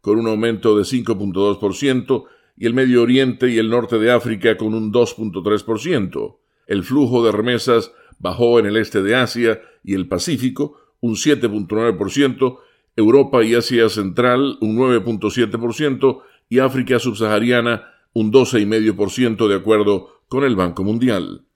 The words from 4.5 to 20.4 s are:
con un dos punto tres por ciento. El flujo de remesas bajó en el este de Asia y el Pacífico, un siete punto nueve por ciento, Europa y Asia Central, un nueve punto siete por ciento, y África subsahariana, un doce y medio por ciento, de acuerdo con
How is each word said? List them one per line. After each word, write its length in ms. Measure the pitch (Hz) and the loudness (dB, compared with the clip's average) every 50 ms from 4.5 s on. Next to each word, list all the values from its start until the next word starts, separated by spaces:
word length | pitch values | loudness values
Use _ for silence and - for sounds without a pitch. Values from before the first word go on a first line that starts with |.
| 110 - | 0 2
con 160 | 110 110 107 | -2 -4 -4
un 180 | 113 110 107 104 | -4 -4 -2 0
dos 220 | 120 120 110 - | 0 0 0 -2
punto 280 | - 110 107 85 98 87 | -8 -8 -8 -6 -4 -2
tres 200 | 101 104 104 - | -2 -2 -2 -2
por 180 | - 113 107 | -4 -6 -6
ciento. 600 | 113 165 180 131 98 92 - 67 53 - - _ _ _ _ _ _ | -4 -4 -2 -2 -2 -4 -6 -8 -10 -10 -12 _ _ _ _ _ _
El 180 | _ 98 101 87 | _ -4 -4 -4
flujo 400 | - 127 143 143 117 123 123 117 | -2 0 0 2 2 2 2 2
de 80 | 110 101 | 2 2
remesas 580 | 104 110 123 123 113 - 127 120 117 110 - _ _ _ _ - _ | 0 0 -2 -2 -2 0 2 2 2 2 -2 _ _ _ _ -20 _
bajó 400 | - 90 90 - 120 120 120 120 | -8 -8 -2 0 2 4 4 4
en 80 | 107 | 4
el 100 | 101 104 | 4 0
este 260 | 113 107 - - 107 95 | -2 -2 0 -2 -2 0
de 120 | 98 113 | 2 2
Asia 480 | 127 127 113 - 117 120 113 110 110 - _ _ _ _ | 0 0 -2 -2 -2 0 0 0 -2 -6 _ _ _ _
y 120 | - 98 | -4 -4
el 140 | 95 90 85 | -4 -2 -4
Pacífico, 680 | 95 90 - - 160 127 120 127 127 - 147 147 - _ _ _ _ _ | -4 -4 -2 -2 -4 -2 -2 -4 -2 -4 -6 -6 -6 _ _ _ _ _
un 160 | - 120 113 | -4 -4 -4
siete 320 | 104 - 151 151 123 120 117 | -2 0 -2 0 0 0 -2
punto 280 | 101 107 101 82 101 | -2 -4 -6 -4 -4
nueve 180 | 107 113 117 107 | -2 0 0 0
por 160 | 85 98 95 | 0 -4 -4
ciento, 480 | - 131 143 135 123 104 127 127 127 - - _ _ _ _ _ _ | 0 0 0 0 2 0 -2 -2 -2 -6 -20 _ _ _ _ _ _
Europa 460 | - 110 107 120 143 135 139 - 127 113 | 2 2 6 6 6 4 4 2 2 2
y 120 | 110 117 | 4 2
Asia 340 | 120 113 - 131 117 113 110 | 0 0 0 2 2 2 2
Central, 680 | - 107 101 98 87 - 120 123 123 123 139 139 - - | 2 -2 -6 -4 -2 0 2 2 2 2 0 -2 -2 -4
un 140 | - 110 107 | -4 -2 0
nueve 260 | 113 131 131 123 117 | 0 0 2 2 0
punto 300 | 95 113 117 101 95 107 | 0 -2 -6 -4 -4 -4
siete 260 | 92 123 120 107 95 | -2 0 -2 -2 -2
por 160 | 117 113 120 110 | -6 -6 -6 -6
ciento, 480 | - 151 147 135 123 135 135 120 - - _ _ _ _ _ | -2 -2 -4 -2 0 0 0 0 0 -10 _ _ _ _ _
y 80 | 117 123 | 0 0
África 400 | 131 131 123 135 123 101 127 120 | 0 2 0 -2 -2 0 0 0
subsahariana, 880 | 117 127 110 101 113 107 107 104 113 120 123 120 117 120 117 107 - - _ _ _ _ _ | 0 -2 -4 -2 -2 0 0 0 2 2 0 0 0 0 -2 -4 -6 -14 _ _ _ _ _
un 180 | 120 110 107 | -2 -2 4
doce 300 | 107 135 127 120 - 117 | 4 4 4 4 2 0
y 60 | 104 | 0
medio 280 | 101 110 110 107 107 101 | 2 0 0 2 0 0
por 140 | 92 104 98 | 0 -2 -4
ciento, 400 | - - 127 120 113 98 117 107 | -2 -2 -2 -2 0 0 0 0
de 60 | 98 | 0
acuerdo 680 | 98 90 104 110 107 107 101 104 92 - - - _ _ _ | 0 2 2 2 2 4 2 0 0 -2 -10 -20 _ _ _
con 160 | - 131 | -6 -2